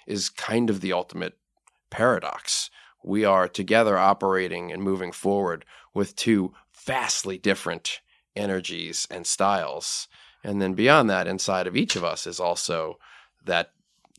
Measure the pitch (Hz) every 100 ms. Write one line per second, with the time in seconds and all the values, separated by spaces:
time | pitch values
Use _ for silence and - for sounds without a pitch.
0 | - 101 - - - 113 117 98 92 90
1 | 90 85 85 - _ _ _ _ _ -
2 | 120 107 73 - - - - - - _
3 | - 101 104 95 90 - 92 110 110 95
4 | 95 98 98 95 92 87 87 90 98 95
5 | 90 - 95 101 92 82 - - - 104
6 | 101 - - 104 92 - _ - - 131
7 | 123 - 98 92 101 95 - 85 - -
8 | _ _ _ 101 101 95 87 87 82 85
9 | - 90 85 - 98 98 80 76 - -
10 | - - - _ - 101 95 95 120 151
11 | 113 95 87 95 - 92 90 107 208 95
12 | 85 78 87 87 87 85 - 85 80 -
13 | - - _ _ - 87 - _ _ _
14 | _